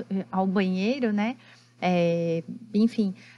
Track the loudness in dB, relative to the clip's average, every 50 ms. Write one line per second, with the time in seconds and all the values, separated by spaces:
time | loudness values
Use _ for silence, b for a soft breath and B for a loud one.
0 | -8 -4 -4 -4 -4 -2 -2 0 0 2 2 2 2 2 0 0 0 -2 0 0
1 | 0 0 0 0 0 -2 -4 b b b b b b b b _ 0 2 2 4
2 | 4 2 2 0 0 0 -2 -2 -4 -6 -12 -14 -14 -4 0 2 2 2 2 0
3 | -2 -2 -2 B B B B